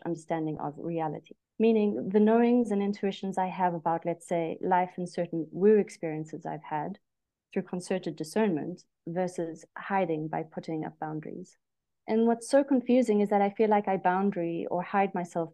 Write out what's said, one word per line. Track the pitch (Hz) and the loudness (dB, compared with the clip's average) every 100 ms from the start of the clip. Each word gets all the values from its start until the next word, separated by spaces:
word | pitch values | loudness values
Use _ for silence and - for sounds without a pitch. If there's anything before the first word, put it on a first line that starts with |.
understanding | 175 160 - 165 156 151 | -8 -6 -4 -4 -4 -4
of | 147 147 | -8 -8
reality, | 170 165 160 160 - - _ - | -6 -4 -4 -6 -12 -20 _ 0
meaning | 226 220 208 214 190 | 4 4 2 0 2
the | 208 | 4
knowings | 214 233 240 247 220 | 6 6 6 4 2
and | 202 | 0
intuitions | 202 202 196 - 196 185 | -2 -2 -4 -4 -4 -2
I | 185 | -2
have | 175 180 | 0 0
about, | 170 165 165 | 0 -2 -2
let's | 170 165 - | -2 -6 -4
say, | 170 165 - | -2 -2 -4
life | 185 180 180 - | 0 2 0 -4
and | 175 | -6
certain | - 170 165 156 | -6 -4 -4 -6
woo | 160 202 214 | 2 6 6
experiences | - - 165 156 156 151 | 2 -4 -6 -6 -8 -10
I've | 165 156 | -8 -10
had | - 151 165 202 _ _ _ _ _ | -6 -6 -6 -10 _ _ _ _ _
through | 196 | -8
concerted | 185 180 - 185 175 | -6 -6 -4 -4 -4
discernment | 156 156 214 214 147 151 180 _ _ 170 | -8 -4 0 0 0 -6 -10 _ _ -8
versus | 170 180 180 165 160 - - | -4 -4 -4 -8 -10 -16 -14
hiding | - 196 170 156 156 | -4 -2 0 -2 -4
by | 160 | -6
putting | 160 - 170 156 | -8 -10 -8 -8
up | 160 156 | -8 -10
boundaries. | 156 156 - - 185 _ _ _ _ _ - | -10 -10 -10 -14 -16 _ _ _ _ _ -2
And | 220 233 | 2 2
what's | 233 - | 2 2
so | 277 | 2
confusing | 285 262 247 254 233 208 | 4 2 4 4 4 4
is | 202 | 4
that | 202 | 4
I | 202 | 2
feel | 202 214 | 2 2
like | 208 208 | 2 2
I | 190 | 0
boundary | 180 185 202 190 170 170 - | 2 2 2 0 -2 -4 -4
or | 175 | -4
hide | 175 202 196 | -2 0 0
myself | 185 175 175 160 | -2 -4 -4 -4